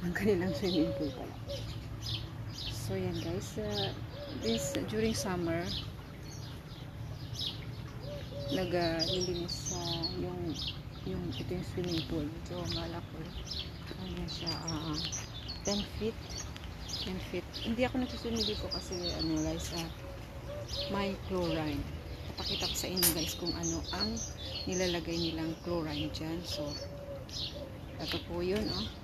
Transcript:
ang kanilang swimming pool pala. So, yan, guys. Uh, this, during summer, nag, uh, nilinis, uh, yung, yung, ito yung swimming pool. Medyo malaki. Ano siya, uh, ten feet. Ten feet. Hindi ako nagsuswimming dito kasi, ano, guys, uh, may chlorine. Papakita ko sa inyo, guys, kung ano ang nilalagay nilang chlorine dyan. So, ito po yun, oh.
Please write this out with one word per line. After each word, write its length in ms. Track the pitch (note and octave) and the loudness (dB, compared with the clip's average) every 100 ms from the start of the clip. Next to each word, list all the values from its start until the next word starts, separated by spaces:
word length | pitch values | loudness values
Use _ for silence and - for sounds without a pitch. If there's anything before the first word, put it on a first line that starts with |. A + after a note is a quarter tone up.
| F3+ | 2
ang 60 | F3+ | 4
kanilang 400 | G3+ F#3+ F#3 - | 6 8 6 4
swimming 400 | G3 F#3+ D#3+ - | 4 6 6 4
pool 160 | D3+ | 0
pala. 240 | - - - - - - - - - - - - - - - | -2 -6 -6 -6 -4 -4 -4 -4 -4 -2 -2 -2 -6 -6 -4
So, 400 | - - - F#3+ | -4 -2 0 2
yan, 240 | F#3 E3+ | 2 2
guys. 400 | D#3+ F3+ A3 - | 2 0 0 -2
Uh, 320 | G#3+ G#3 G3 - - - - - G#3+ | 0 2 2 0 -6 -6 -6 -2 2
this, 320 | A3+ - - F#3 | 2 2 0 0
during 240 | A3 A3 | 4 4
summer, 560 | G#3+ G#3+ F3+ E3+ E3 F3+ - - - - - - - - - - - - - - - - - - - - - - - - - - - - F#3+ | 4 2 2 4 2 2 0 -2 -6 -8 -8 -8 -8 -6 -8 -8 -8 -8 -6 -6 -6 -4 -2 -2 -2 -6 -6 -6 -6 -6 -6 -6 -4 0 2
nag, 160 | F3+ | 4
uh, 320 | F3 E3+ E3 E3 | 4 4 4 2
nilinis, 640 | F#3 F3+ F3 F3 - - F3 | 2 2 2 0 -2 -2 -2
uh, 320 | F3 E3+ E3+ F3+ | 0 0 0 0
yung, 320 | F3+ F3+ F3 C#3 - - - - | -2 0 0 0 -2 -4 -6 -6
yung, 200 | - F#3 F3 - | -2 -2 0 -2
ito 160 | E3 | 0
yung 160 | F3+ E3 - | -2 0 0
swimming 240 | F3 E3 - | 2 2 2
pool. 160 | E3 | 0
Medyo 400 | D3 - - F3 E3+ E3+ | 0 -2 -4 -2 0 0
malaki. 480 | E3+ E3+ E3+ E3+ D#3+ - - - - - - - | 0 -2 -4 -6 -6 -4 -4 -4 -4 -6 -6 -4
Ano 240 | F#3 F3 F3+ | -4 -2 -2
siya, 240 | - D#3+ - E3 | -2 -2 0 0
uh, 240 | D#3+ D#3+ D3+ - - - - - - - | 0 0 0 0 -2 -4 -6 -6 -2 0
ten 160 | G3+ G3 - | 2 0 0
feet. 160 | G#3+ A3+ - - - - - - - - | 0 0 -6 -6 -6 -6 -8 -6 -4 -2
Ten 160 | - F#3 - | -2 -2 -2
feet. 80 | F#3 - - - | -4 -4 -4 0
Hindi 240 | A3+ B3+ | 4 4
ako 160 | B3+ B3+ | 4 0
nagsuswimming 400 | - A#3 A3+ A3 | -2 0 2 2
dito 240 | G#3 F3+ | 0 0
kasi, 240 | G3 - F3+ F3 D#3+ | -2 -2 -2 0 2
ano, 160 | D#3+ D#3 | 2 4
guys, 320 | D#3 E3 - | 2 0 -2
uh, 160 | E3+ E3 - - - - - - - - F#3+ F#3+ | -2 -4 -4 -8 -8 -8 -8 -6 -4 -2 -2 2
may 240 | G3 G3+ G3 - | 2 2 0 0
chlorine. 560 | F#3 F3 D#3+ D#3 D3 C#3+ - - - - | 2 4 4 2 0 -2 -4 -6 -6 -6
Papakita 400 | - F#3+ F#3+ F3+ | -4 0 0 2
ko 60 | - | 2
sa 80 | - | 2
inyo, 240 | F#3 F3 E3 | 6 6 6
guys, 160 | D#3+ | 2
kung 160 | - F3 | 0 0
ano 320 | E3 E3 E3 - F3+ | 0 0 0 0 0
ang 160 | G#3 A3+ - - - - - | 0 0 -2 -4 -4 -4 0
nilalagay 480 | F3+ F3+ F3 E3+ E3+ | 2 4 2 0 2
nilang 400 | E3 D#3+ D#3+ D#3+ - | 2 2 0 -2 0
chlorine 480 | F3 D#3 D3 D#3 | 2 2 0 0
dyan. 240 | - D#3+ E3 E3+ | 0 -2 -2 -2
So, 240 | - D3 C#3+ - - - - - - - - - - - - | -2 -2 -2 -6 -6 -6 -8 -6 -4 -4 -4 -6 -8 -8 -4
ito 200 | D3+ E3+ - | 0 0 0
po 160 | E3+ F3+ | 0 4
yun, 160 | G3+ | 4
oh. 240 | A3 F#3 G#3+ - | 4 0 -2 -4